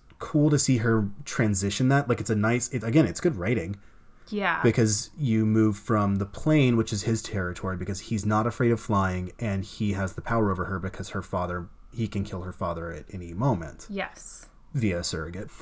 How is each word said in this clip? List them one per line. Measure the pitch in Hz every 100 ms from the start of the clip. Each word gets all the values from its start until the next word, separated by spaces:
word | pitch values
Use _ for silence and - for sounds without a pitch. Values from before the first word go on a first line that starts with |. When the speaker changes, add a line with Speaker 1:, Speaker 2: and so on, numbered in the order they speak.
| - -
Speaker 1:
cool | - 151 147
to | 143
see | - 120
her | 117 113 101 -
transition | - - 110 98 101 - 127
that. | 139 -
Like, | 117
it's | 113
a |
nice, | 107 107 120 -
it, | 123
again, | 110 143 107
it's | 120
good | 180 104
writing. | 92 123 160 101 - - - - -
Speaker 2:
Yeah. | 208 185 165
Speaker 1:
Because | 120 117 110 104 - -
you | 131 110 110
move | 110 110 101
from | - 107 101 98
the | 101
plane, | - 156 156 127 117
which | 110
is | 101
his | 113 113
territory, | - 101 90 90 95 90
because | 95 95
he's | - 110 104
not | 107 113
afraid | - 120
of | 113
flying, | - 101 95 92 90 -
and | 101 98
he | 95 - 104
has | 98 95
the | -
power | - 117 104
over | 92 87
her | 95
because | 92 - 92
her | 98
father, | - 92 90 90 85 - -
he | 117 107
can | 101
kill | 95 92
her | 90
father | - 87 85 85
at | 80 -
any | 90 85
moment. | 87 139 92 76 - -
Speaker 2:
Yes. | 196 - - - - - - -
Speaker 1:
Via | 139 107 87
a |
surrogate. | - 80 78 90 135 -